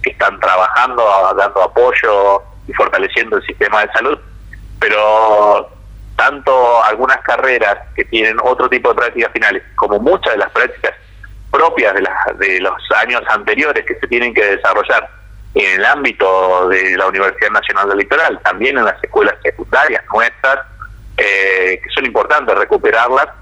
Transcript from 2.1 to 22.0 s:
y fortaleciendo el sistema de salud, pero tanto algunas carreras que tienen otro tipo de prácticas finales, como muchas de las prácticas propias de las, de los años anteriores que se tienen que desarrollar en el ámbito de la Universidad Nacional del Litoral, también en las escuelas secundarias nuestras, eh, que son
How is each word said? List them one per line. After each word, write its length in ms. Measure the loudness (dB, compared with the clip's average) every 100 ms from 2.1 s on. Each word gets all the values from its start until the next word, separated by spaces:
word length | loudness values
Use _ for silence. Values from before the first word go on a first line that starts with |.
| 2 4 2 -2 -20 -12
y 60 |
fortaleciendo 640 | -2 0 0 -2 -2 -2 -4
el 80 | -4
sistema 360 | -4 0 0
de 100 | 0
salud, 240 | -2 -2 -4 -10 -20 -20 -20 -18 -4
pero 920 | -2 2 4 4 4 4 4 2 -2 -18 -20 -20 -10 0
tanto 680 | 0 0 2 4 4 4
algunas 360 | 2 0 0 0
carreras 560 | 0 0 0 0 0 -2 -6 -8
que 100 | -4
tienen 320 | 0 0 0
otro 260 | 0 0 0
tipo 200 | 0 0
de 60 | 0
prácticas 360 | -2 -2 -4
finales, 320 | 0 -2 -2 -6 -4
como 240 | -2 0
muchas 340 | 2 0 0
de 60 | -2
las 120 | -2
prácticas 420 | -2 -4 -4 -8 -8 -20 -20 -20 -20 -4
propias 420 | 0 2 2 0 0
de 60 |
las, 360 | -2 -2 -4 -2
de 220 | -2 0
los 160 | -2 -4 -2 0
años 200 | 0 -2 -2
anteriores 580 | -2 0 -2 0 -2 -4
que 100 | -8
se 120 | -4
tienen 260 | -2 0
que 100 | 0
desarrollar 680 | 0 0 0 0 0 -2 -2 -20 -20 -20 -6 -2
en 240 | 0 0
el 60 | 0
ámbito 840 | 0 -2 -2 0 2 2 2 2
de 260 | 0 0 0
la 120 | 0
Universidad 420 | 0 -2 0 -2
Nacional 380 | 0 -2 -2 0
del 80 | 0
Litoral, 420 | 0 0 0 -2
también 340 | -4 -2 -2 0
en 80 | -2
las 180 | -2
escuelas 320 | -4 0 0 0
secundarias 640 | -6 -6 -2 0 0 -2 -4
nuestras, 460 | -2 -2 -2 -2 -2 -6 -18 -20 -20 -12 -4
eh, 640 | 0 0 0 0 0 -2
que 60 | -4
son 160 | -4